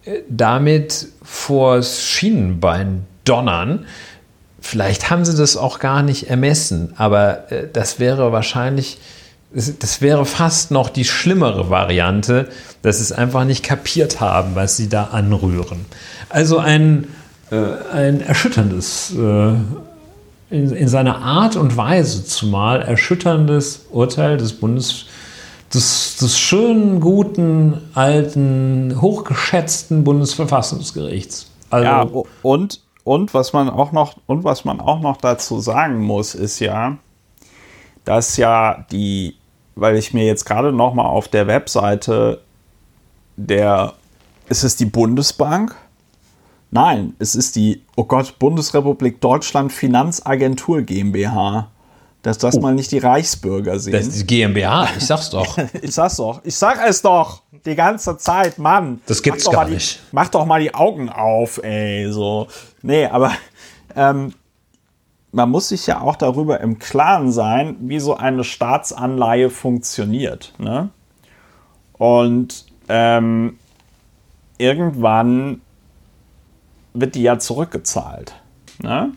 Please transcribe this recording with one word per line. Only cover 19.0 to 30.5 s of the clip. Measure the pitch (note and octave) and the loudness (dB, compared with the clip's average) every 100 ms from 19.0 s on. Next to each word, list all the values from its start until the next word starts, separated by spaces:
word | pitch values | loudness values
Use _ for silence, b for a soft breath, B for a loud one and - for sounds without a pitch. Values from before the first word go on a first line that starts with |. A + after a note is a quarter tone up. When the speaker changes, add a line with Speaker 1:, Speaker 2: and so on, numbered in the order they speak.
| - - | -6 -2
Speaker 1:
äh, | A2 G#2 G#2+ A2+ G#2 D#3 - - - - - _ _ | 2 4 4 2 0 -6 -12 -20 -20 -20 -20 _ _
in, | D#3+ C#3 | 0 0
in | B2 C3+ | 0 0
seiner | C3 B2+ - | 2 2 0
Art | B2 D#3 A3 A3 | 0 2 2 2
und | D3 A#2 | 0 2
Weise | A2 F3+ D#3 G2 | 2 2 2 -2
zumal | - - G#2+ G2 G#2+ B2+ | -6 -4 -2 0 2 0
erschütterndes | - A#2 - F3+ F3+ D#3+ D3+ D3 C#3+ - - | 0 -2 0 0 2 2 4 2 0 -8 -8
Urteil | A#2 B2 C3+ D3 D3 | 0 0 2 0 0
des | A2+ | -2
Bundes-, | A2 A2 B2 B2 - B B B B B B - | -2 -2 0 -2 -6 B B B B B B -4
des, | C3 A#2 - - - | -2 0 -2 -4 -2
des | B2+ - | 0 0
schönen, | - F#3 A#3 A3 G#3 F#3 | 2 2 4 4 4 4
guten, | D#3+ G3 G3 - E3 D#3+ D#3 C#3+ - | 4 4 2 2 2 4 4 2 -4
alten, | - C#3 D3 D3 D3 C#3 C3 C3 C3 C3 B2+ | 0 2 2 2 0 0 2 0 0 0 2
hochgeschätzten | F3+ G#3 - - - F3 D#3 - - D#3 | 0 0 -4 -4 0 0 0 -6 0 2
Bundesverfassungsgerichts. | C#3+ C#3+ C#3 - D3+ | 4 4 2 -2 0